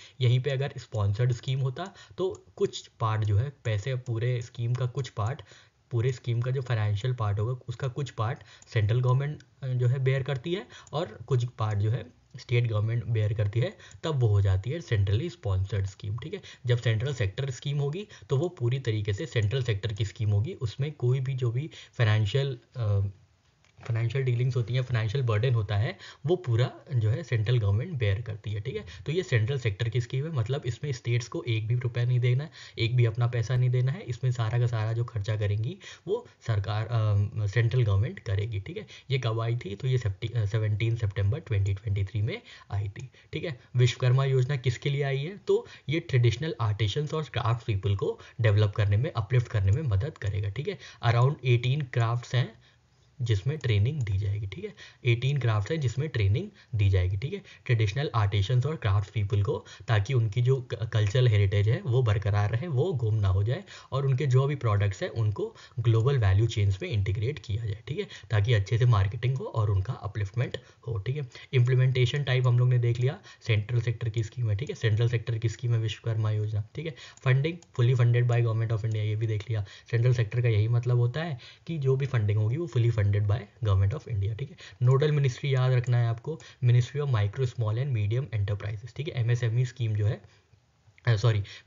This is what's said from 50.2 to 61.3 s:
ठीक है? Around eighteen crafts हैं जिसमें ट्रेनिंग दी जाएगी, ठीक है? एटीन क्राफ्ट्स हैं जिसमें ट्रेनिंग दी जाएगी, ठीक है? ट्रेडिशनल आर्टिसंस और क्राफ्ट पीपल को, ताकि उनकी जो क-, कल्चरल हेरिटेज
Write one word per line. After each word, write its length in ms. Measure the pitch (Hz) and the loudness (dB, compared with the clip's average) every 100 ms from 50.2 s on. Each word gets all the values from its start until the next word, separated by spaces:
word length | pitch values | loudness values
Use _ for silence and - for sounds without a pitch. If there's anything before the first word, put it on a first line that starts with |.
| 98 98 101 | -6 -4 -4
ठीक 200 | 98 160 | -4 -6
है? 100 | 190 - - 117 | -8 -12 -4 0
Around 280 | 117 131 151 131 | 4 2 2 2
eighteen 440 | 120 127 147 135 123 | 2 2 -2 -2 0
crafts 360 | 113 120 - | 0 -2 -2
हैं 320 | 120 180 - _ _ _ _ _ - | -2 -2 -6 _ _ _ _ _ -6
जिसमें 380 | 117 101 131 151 | 0 0 0 -4
ट्रेनिंग 420 | 120 101 113 156 | 0 2 2 0
दी 160 | 104 98 | -2 -2
जाएगी, 280 | 101 104 107 | -2 -4 -6
ठीक 180 | 165 | -10
है? 100 | 208 - - _ | -12 -14 -20 _
एटीन 340 | 123 117 131 143 | 0 2 0 0
क्राफ्ट्स 340 | 120 107 101 | 0 0 0
हैं 80 | 165 | -2
जिसमें 280 | 127 - 156 | -2 -2 -4
ट्रेनिंग 400 | - 98 120 208 - - | 0 2 2 -2 -12 -6
दी 140 | 107 98 | 2 4
जाएगी, 260 | 95 90 98 | 4 2 -2
ठीक 160 | 139 | -4
है? 100 | 196 - - | -6 -12 -12
ट्रेडिशनल 460 | - 113 107 131 139 | 0 2 2 0 -2
आर्टिसंस 520 | 117 101 107 98 123 143 | 0 2 2 2 2 0
और 100 | 160 | -2
क्राफ्ट 340 | 131 101 101 | 0 0 0
पीपल 320 | 110 98 104 | -4 0 0
को, 220 | 98 104 - - - | 0 -2 -6 -12 0
ताकि 260 | 110 101 | 0 2
उनकी 280 | 127 110 123 | 0 0 2
जो 140 | 123 131 | 2 2
क-, 140 | 120 | -2
कल्चरल 540 | - 113 110 104 127 | -6 -2 2 2 4
हेरिटेज 400 | 123 | 6